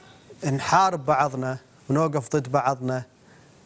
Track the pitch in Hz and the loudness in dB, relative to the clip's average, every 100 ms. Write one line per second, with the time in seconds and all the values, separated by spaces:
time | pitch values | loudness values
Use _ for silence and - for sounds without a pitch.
0 | - - - - 147 135 - 170 190 170 | -20 -20 -20 -8 -4 -2 2 4 4 0
1 | 135 135 147 131 131 131 - - - 143 | 0 2 0 -2 -6 -6 -12 -16 -2 0
2 | 160 147 117 151 127 139 123 131 127 127 | 2 0 -2 -2 0 0 0 -2 -2 -4
3 | 123 _ - - - - | -6 _ -20 -20 -20 -20